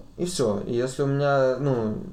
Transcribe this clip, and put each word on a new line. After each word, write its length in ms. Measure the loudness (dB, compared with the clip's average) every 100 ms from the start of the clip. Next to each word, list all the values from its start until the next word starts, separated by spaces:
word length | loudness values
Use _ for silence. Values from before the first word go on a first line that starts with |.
| -16 -8
и 80 | -4
все. 340 | 0 0 0 -2
И 80 |
если 280 | -2 -2 -2
у 20 | 0
меня, 520 | 2 2 4 2 2
ну, 380 | 0 0 0 -4 -8